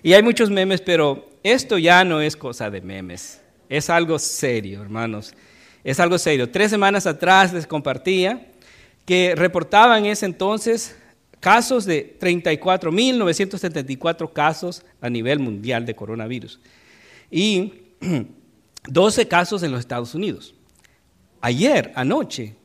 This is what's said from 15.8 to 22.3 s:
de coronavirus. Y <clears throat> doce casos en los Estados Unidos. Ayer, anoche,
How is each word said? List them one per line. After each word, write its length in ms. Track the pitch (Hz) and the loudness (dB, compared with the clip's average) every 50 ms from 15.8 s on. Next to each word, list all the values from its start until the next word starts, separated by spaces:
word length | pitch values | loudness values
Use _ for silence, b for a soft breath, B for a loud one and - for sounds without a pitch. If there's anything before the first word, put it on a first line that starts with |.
| 117 | -4
de 120 | 117 110 | -6 -10
coronavirus. 640 | - 104 104 113 113 110 113 127 123 - - - b b b b b b b b b b b b b b b | -10 -12 -12 -10 -10 -10 -10 -10 -10 -12 -14 -20 b b b b b b b b b b b b b b b
Y 400 | - 160 196 214 208 180 190 202 - - - _ _ _ | -2 0 0 2 0 0 -2 -4 -8 -14 -20 _ _ _
<clears throat> 260 | - 180 170 131 107 - - _ _ _ _ _ _ _ _ - - | -6 -4 -2 -2 -4 -6 -12 _ _ _ _ _ _ _ _ -20 -16
doce 420 | - 131 165 190 214 214 254 226 | -2 0 2 2 4 2 0 0
casos 380 | 233 175 170 180 - 208 190 175 | 0 0 0 0 0 -4 -6 -4
en 80 | 151 | -4
los 80 | 131 123 | -6 -6
Estados 340 | 117 - 131 123 120 120 - | -6 -8 -8 -8 -8 -8 -8
Unidos. 400 | 160 208 196 107 - - - _ _ _ _ _ _ b b b b b _ _ _ _ _ _ _ | -8 -6 -6 -8 -10 -14 -20 _ _ _ _ _ _ b b b b b _ _ _ _ _ _ _
Ayer, 500 | - 123 123 127 202 - 196 170 117 - - | -4 -4 0 2 2 2 2 2 0 -2 -4
anoche, 580 | 127 127 135 240 320 240 - | -4 -2 0 0 -2 -2 -6